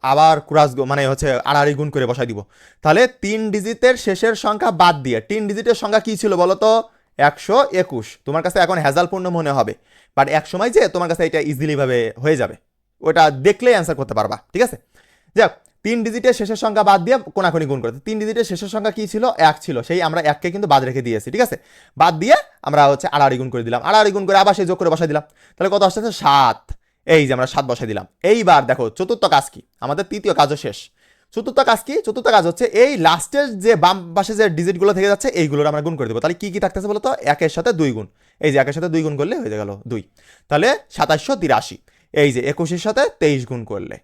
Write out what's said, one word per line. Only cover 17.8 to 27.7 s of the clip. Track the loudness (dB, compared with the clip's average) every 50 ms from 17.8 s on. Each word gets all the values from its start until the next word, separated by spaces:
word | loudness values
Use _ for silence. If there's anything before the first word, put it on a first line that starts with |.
| -4
করতে। | -6 -8 -8 _
তিন | -8 -6 -4 -4
ডিজিটের | -4 -2 -2 -2 -4
শেষের | -4 -8 -8 -8 -8
সংখ্যা | -4 -4 -4 -4
কি | -4 -8 -6 -4
ছিল? | -2 0 0 2 4 4 2
এক | 2 2 -6
ছিল, | -6 -6 -6 -4 -2
সেই | -2 -2 -2 0
আমরা | -2 0 0 0 -2
এককে | -2 -4 -6 -4
কিন্তু | -4 0 2 4
বাদ | 2 2 2
রেখে | -4 -6 -4
দিয়েছি, | -4 -4 -4 -6 -6 -2
ঠিক | -2 -2
আছে? | -2 -2 -12 _ _ _ _ _ _ _
বাদ | 2 2 2 2 0 4
দিয়ে | 4 4 4 2 -8 _ _ -8
আমরা | -2 2 4 4 4 4
হচ্ছে | 2 -2 -4 0
আড়াআড়ি | 2 2 2 2 0
গুণ | -6 -6 -6
করে | -6 -4
দিলাম, | -4 -4 -4 -2 2
আড়াআড়ি | 4 4 4 4 2
গুণ | -2 -2 2
করে | 4 4 4
আবার | 4 2 2
সেই | 0 -2
যোগ | -2 0
করে | 0 0 0
বসাই | 0 0 -2
দিলাম। | -2 -4 -4 _ _ _ _ _ _
তাহলে | _ -2 0 2
কত | 4 2 2
আসতেছে? | 2 0 -6 -6 -8 0 2
সাত। | 4 6 6 6 4 2 -2 _ _ -16 -16 _ _ _ _ _
এই | 4 4 4 4 2
যে | 0
আমরা | -2 -2 -2 -2
সাত | -4 -2 -2